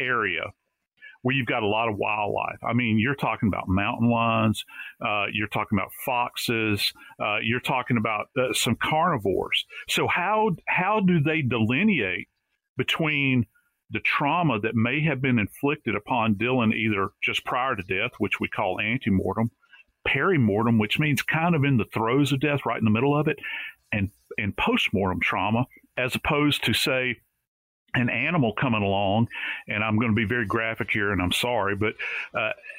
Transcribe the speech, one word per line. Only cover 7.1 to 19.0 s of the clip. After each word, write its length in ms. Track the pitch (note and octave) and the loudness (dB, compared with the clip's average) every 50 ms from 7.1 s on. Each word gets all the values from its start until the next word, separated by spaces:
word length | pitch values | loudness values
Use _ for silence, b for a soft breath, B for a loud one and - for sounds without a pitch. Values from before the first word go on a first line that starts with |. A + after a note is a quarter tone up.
| B B | B B
uh, 200 | A#2+ G#2+ G#2 G#2+ A#2 | -4 -2 -2 0 0
you're 180 | A2+ A#2 B2 | -2 -2 -2
talking 360 | - - C#3+ B2+ A#2+ - B2+ | -2 -2 -2 -2 0 0 0
about, 300 | A#2 G#2+ A#2 G#2+ G#2+ - - - C3 | 0 0 0 -2 -4 -4 -4 -2 -2
uh, 140 | B2+ B2+ G#2+ | 0 0 0
some 240 | - - B2+ A2+ | 0 0 0 0
carnivores. 880 | - - - D#3 D#3 E3 F3+ D#3+ A#2 G2 G2 F#2 - - - - - - B B B B B | 0 0 0 2 2 2 2 2 0 0 0 0 0 -2 -2 -2 -4 -4 B B B B B
So 180 | - F3+ D3 | -2 -2 0
how, 440 | - - F3+ F3 F#3+ G#3+ A3 A3 A3 E3 - - - | 0 0 -2 0 0 0 2 2 2 0 -2 -4 -4
how 320 | - E3+ F3+ G3 G#3+ A3 | -2 -2 0 0 2 2
do 200 | G3 F3+ F3+ E3 | 4 4 4 4
they 200 | C3+ D#3+ D#3 E3 | 2 2 0 0
delineate 880 | D3 A#2 B2 A#2 A2 G#2+ B2+ C#3+ G3+ A3 G3+ C#3+ G2+ F#2 F2+ - - - _ _ _ _ _ _ _ _ _ | 0 0 0 0 2 2 2 2 2 2 2 2 0 -2 -2 -4 -8 -10 _ _ _ _ _ _ _ _ _
between 680 | - B2 - - - D#3+ D3+ D3+ C#3+ C#3 C3+ C3 B2 A#2 - _ _ _ _ _ _ _ - | -4 -2 -2 0 0 0 0 0 2 2 2 4 2 2 0 _ _ _ _ _ _ _ -10
the 100 | - G#2+ | -8 -6
trauma 600 | - - - - D#3 C#3+ D#3 F3 F3 D3+ A#2 G#2+ | -4 -2 -2 0 0 0 2 2 2 2 2 0
that 140 | G#2 A2 A#2 | 0 0 0
may 280 | A#2 A2 A#2 C3+ D#3 D3+ | 0 0 0 0 0 0
have 200 | E3 C#3 B2 C3+ | 0 0 0 0
been 160 | C3+ B2 A2+ | 2 2 2
inflicted 560 | G#2 - - - - C#3+ D3+ - - A#2 G2+ | 2 0 -2 -2 -2 -2 -2 -2 -2 -2 -4
upon 400 | G#2 - - C#3 A#2+ A2 A2+ G#2 | -2 -2 -2 0 0 2 2 0
Dylan 400 | F#2+ A2 B2 C3 B2+ A#2 A2 A2 | 0 0 0 2 2 2 2 2
either 340 | A#2 A2 A2 G#2 G2 F#2+ F#2 - _ - | 2 0 0 0 0 0 -2 -4 _ -4
just 220 | - A2 - - | -4 -2 -4 -4
prior 280 | - C#3 B2 B2 C3+ B2 | -4 -4 -2 -2 -2 -2
to 80 | G2 F2+ | -2 -4
death, 280 | F#2 F#2+ F#2 A2 B2 - - | -4 -4 -2 -4 -4 -4 -4
which 200 | G#2+ F#2+ - - | -4 -4 -2 -4
we 100 | G2+ - | -6 -6
call 300 | - - A2 F#2+ F#2 G#2 | -4 -2 -2 -2 -2 -2
antemortem, 680 | G#2 G#2+ A#2 C#3 | -2 -2 -2 -2